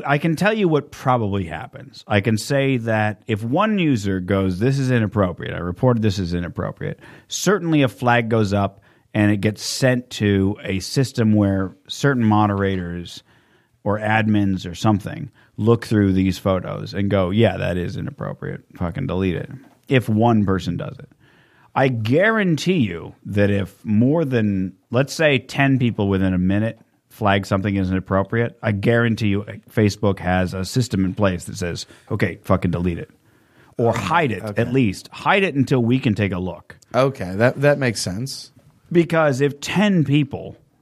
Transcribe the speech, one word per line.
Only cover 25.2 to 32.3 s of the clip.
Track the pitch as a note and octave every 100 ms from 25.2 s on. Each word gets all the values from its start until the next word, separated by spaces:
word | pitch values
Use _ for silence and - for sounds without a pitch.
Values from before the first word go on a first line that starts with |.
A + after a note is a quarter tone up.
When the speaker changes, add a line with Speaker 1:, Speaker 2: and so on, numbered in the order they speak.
| D#3 C3
Speaker 1:
ten | - - C#3 C3
people | B2 G2+ G2+
within | F#2+ F#2+
a | F2+
minute | F#2 G2+ A2 - _ _ _
flag | - G#2+ G2 F#2+
something | G2 G#2 G2
as | F#2
inappropriate, | F#2 - F#2+ F#2+ A#2 A#2 -
I | A2+
guarantee | G2+ A#2 A#2 A#2 G#2+ G#2+
you, | G2
uh, | G#2 G#2 -
Facebook | - G#2 - G#2 F#2
has | F2+ F#2 F#2
a | F#2
system | F#2 C3+ A#2+ F#2+
in | F#2+ F#2
place | G2+ F2 -
that | G2+
says, | F2 - - - _
"Okay, | G#2+ G2